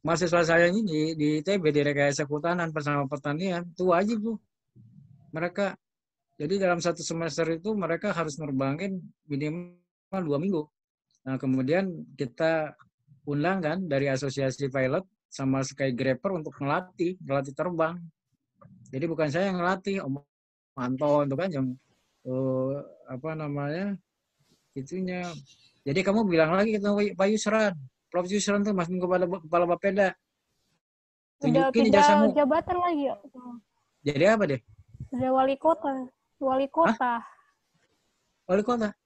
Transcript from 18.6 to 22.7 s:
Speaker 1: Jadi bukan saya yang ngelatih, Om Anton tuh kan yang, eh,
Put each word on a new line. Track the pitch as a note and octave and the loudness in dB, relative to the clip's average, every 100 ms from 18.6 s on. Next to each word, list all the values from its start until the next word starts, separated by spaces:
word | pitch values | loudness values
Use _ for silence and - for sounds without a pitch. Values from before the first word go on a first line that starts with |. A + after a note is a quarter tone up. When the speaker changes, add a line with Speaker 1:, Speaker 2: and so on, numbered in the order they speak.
| - - - | -20 -20 -10
Speaker 1:
Jadi | C3 E3 | -6 -4
bukan | D#3 D#3 | -2 0
saya | D#3 G3 | 0 -2
yang | F3+ | 0
ngelatih, | F3 F#3+ G3+ G3 C#3+ | 0 -2 -2 -4 -4
Om | C#3 _ _ _ _ _ - | -8 _ _ _ _ _ -8
Anton | B2+ C3 D3 D3 C#3+ | -4 0 2 2 2
tuh | C#3 | -2
kan | F#3+ | -2
yang, | C#3+ C3 B2+ _ _ _ _ B2+ | -2 -4 -4 _ _ _ _ -6
eh, | B2+ C3 C3 C3 | -2 -2 -2 -2